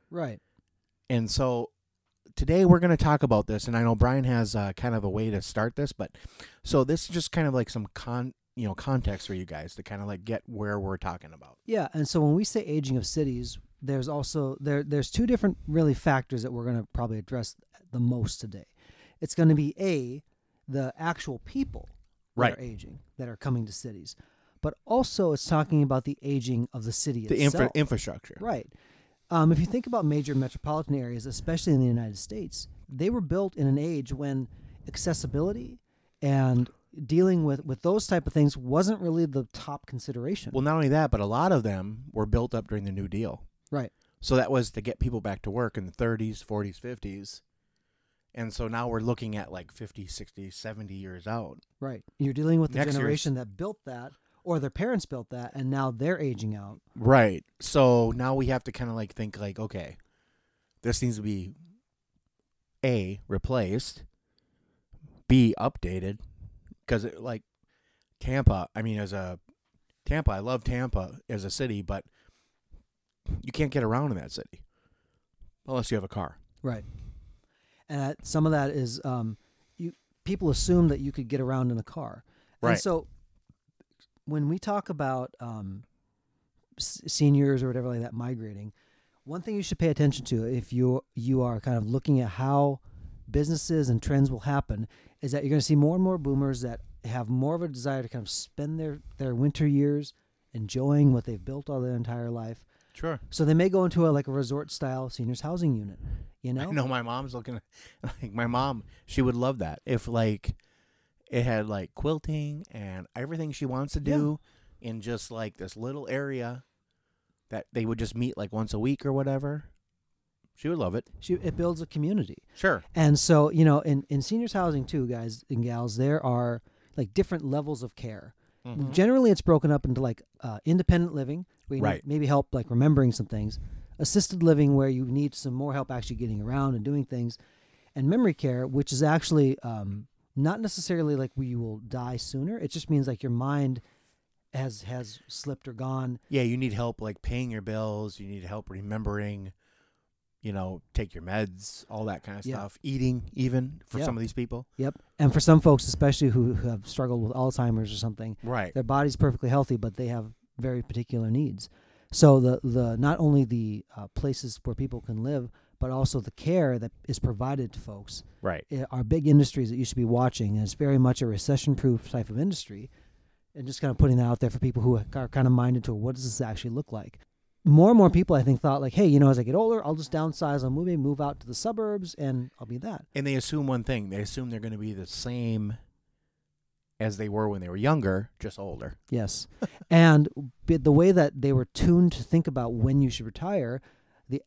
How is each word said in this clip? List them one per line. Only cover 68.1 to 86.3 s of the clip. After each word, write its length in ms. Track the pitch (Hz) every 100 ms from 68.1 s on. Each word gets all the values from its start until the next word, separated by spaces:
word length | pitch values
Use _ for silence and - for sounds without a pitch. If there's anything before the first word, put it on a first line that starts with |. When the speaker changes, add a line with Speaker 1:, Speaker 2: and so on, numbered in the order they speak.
| _
Speaker 2:
Tampa, 480 | - 131 127 95 87 110
I 60 |
mean, 180 | 110 107
as 120 | 101
a, 280 | 98 92 90 _ _ _ _ _ _
Tampa, 260 | - 151 147
I 80 | 98
love 240 | 110 127
Tampa 560 | - 123 127 101 92 127 -
as 140 | 107
a 80 | 95
city, 320 | - 131 101
but 220 | 92 98 - _ _ _ _ _ _ - _ _ _ _ - -
you 80 | 127
can't 220 | - 147
get 100 | 139
around 300 | 113 120 143
in 40 | 98
that 120 | -
city 320 | - - - - _ _ _ _ _ _ _ - _ -
unless 240 | 127 110
you 60 | 110
have 80 |
a 40 | 95
car. 300 | 104 80 - - _
Speaker 1:
Right. 220 | 135 110 104 - - - - - _ _ _ _ -
And 120 | 143
that, 240 | 139 -
some 220 | - 160 156
of 60 |
that 180 | 151 139
is, 340 | 147 123 123
um, 320 | 139 123 113 110 _ _ _ -
you, 180 | 170 - _ _
people 260 | - 196 175
assume 380 | 131 - 180 170
that 140 | 139
you 100 | 139
could 160 | 139 117
get 140 | 135
around 320 | 127 131 123
in 60 | 117
a 40 |
car. 400 | - 165 120 - _ _ _ _
And 80 | -
Speaker 2:
Right. 80 | -
Speaker 1:
so 300 | 196 165 - - _ _ _ _ _ _ _ _ _ _ -
when 220 | 151 147
we 120 | 180
talk 280 | 214 202 -
about, 460 | 156 135 127 127 -
um, 420 | 120 110 98 98 - _ _ _ _